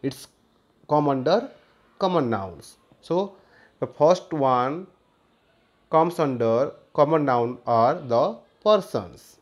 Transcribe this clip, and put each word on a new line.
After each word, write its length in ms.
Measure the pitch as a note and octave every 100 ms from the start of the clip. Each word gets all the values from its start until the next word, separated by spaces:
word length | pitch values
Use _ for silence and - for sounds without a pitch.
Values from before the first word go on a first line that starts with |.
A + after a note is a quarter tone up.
it's 260 | C3+ - - _ _ _ _ _ -
come 180 | D3+ D3+
under 440 | C3+ C3 G3+ C4+ - _ _ _ _
common 320 | F#3+ F3 B2
nouns. 460 | G#2+ F#2+ E2+ - _ _ _
So 340 | - E3+ G3 - _ _ _ _
the 60 | B2+
first 480 | - D3+ F#3 -
one 540 | D#3 C3+ B2+ B2+ D#3+ F#3+ _ _ _ _ _ _ _ _ _ _
comes 260 | D#3+ E3 D#3+
under 540 | D3 B2 A2+ A#2 D3 - _ -
common 300 | D3 D#3+ C#3+
noun 340 | B2 A#2+ B2 -
are 260 | A#2 A#2
the 440 | E3+ C3+ A#2 E3 A3+ _ _
persons. 760 | G#3 G#3+ - A2+ F#2 - - _